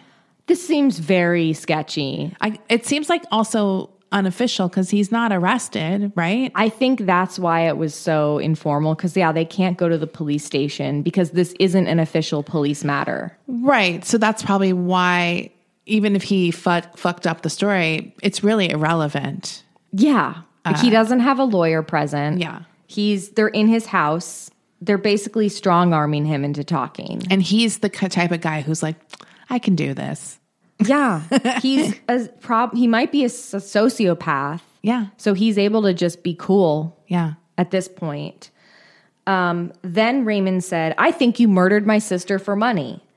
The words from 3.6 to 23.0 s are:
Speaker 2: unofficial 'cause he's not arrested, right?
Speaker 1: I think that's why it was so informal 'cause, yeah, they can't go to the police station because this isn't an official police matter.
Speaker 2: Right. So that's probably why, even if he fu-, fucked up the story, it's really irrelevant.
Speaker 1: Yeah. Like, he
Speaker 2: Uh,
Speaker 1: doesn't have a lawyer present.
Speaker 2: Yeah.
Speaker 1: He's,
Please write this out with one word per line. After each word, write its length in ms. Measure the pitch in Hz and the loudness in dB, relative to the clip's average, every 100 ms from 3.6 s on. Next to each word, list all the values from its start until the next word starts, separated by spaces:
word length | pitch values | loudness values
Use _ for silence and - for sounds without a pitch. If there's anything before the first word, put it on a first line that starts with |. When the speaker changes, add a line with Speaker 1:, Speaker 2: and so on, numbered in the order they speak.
| 202 190 - _ - | 0 -2 -6 _ -4
Speaker 2:
unofficial 580 | 202 190 - 240 - 180 | -2 0 0 -2 0 -2
'cause 200 | 190 185 | 0 0
he's 220 | 202 196 | 0 0
not 200 | 233 233 | 0 0
arrested, 800 | 190 180 240 - 214 160 196 202 180 | 0 0 0 -2 -6 -4 -2 -4 -2
right? 360 | 170 226 262 - | -2 0 -2 0
Speaker 1:
I 140 | 220 | 0
think 320 | - 262 247 185 | 2 0 0 2
that's 320 | 180 185 - | 2 0 -2
why 300 | 175 165 165 | 0 2 0
it 100 | 147 | 0
was 160 | 160 | -4
so 460 | - 175 156 147 147 | -4 -2 0 2 0
informal 560 | 160 156 156 143 156 160 | 0 -2 0 0 0 -2
'cause, 200 | 180 190 | -2 2
yeah, 160 | 165 | 2
they 140 | 160 165 | 2 -2
can't 320 | - 185 180 | -2 -2 0
go 100 | 170 | 0
to 80 | 165 | 0
the 100 | 160 | -4
police 360 | - 151 147 | -6 -4 -4
station 600 | - 139 147 - 139 147 | -2 -2 -2 -4 -4 -2
because 280 | 170 190 170 | -2 0 0
this 220 | 170 175 - | 0 -2 0
isn't 260 | 190 185 - | 2 2 2
an 120 | 165 | 0
official 420 | 160 165 151 147 | 0 -2 -2 -4
police 420 | 143 160 143 143 | -4 -2 -2 -2
matter. 540 | 147 143 - - - - - | -2 -2 -4 -6 -8 -14 -10
Speaker 2:
Right. 560 | 240 262 254 180 165 - | -2 2 2 2 -2 -2
So 120 | 226 | 0
that's 240 | 220 214 | 0 0
probably 320 | - 196 190 | 0 2 2
why, 800 | 180 180 185 180 175 175 175 - _ _ _ - | 0 0 2 2 0 0 -4 -8 _ _ _ -2
even 300 | 214 208 196 | 0 2 0
if 80 | |
he 260 | - 196 175 | 0 0 0
fu-, 320 | 160 185 175 - - | 0 0 -2 -4 -6
fucked 320 | 180 175 175 | -4 -2 -4
up 140 | 165 | -4
the 80 | 156 | -6
story, 640 | - 208 190 160 156 - - | -2 0 2 0 -2 -6 -4
it's 200 | 202 - | -4 0
really 280 | 202 220 175 | 0 2 0
irrelevant. 920 | 151 156 165 147 143 139 185 - - _ _ _ | 0 0 0 -2 -4 -6 -8 -12 -16 _ _ _
Speaker 1:
Yeah. 460 | 196 294 240 135 165 - _ 175 | 0 2 2 0 -6 -18 _ -2
Like, 120 | 151 | 2
he 80 | 247 | 4
Speaker 2:
Uh, 40 | |
Speaker 1:
doesn't 280 | 220 220 254 | 4 4 2
have 180 | 254 262 | 2 2
a 60 | 262 | 2
lawyer 380 | 190 165 160 | 2 2 0
present. 560 | 156 156 147 147 147 175 | 0 -2 -2 -2 -2 -2
Speaker 2:
Yeah. 200 | 165 - 170 _ _ | -4 -8 -18 _ _
Speaker 1:
He's, 420 | - | -2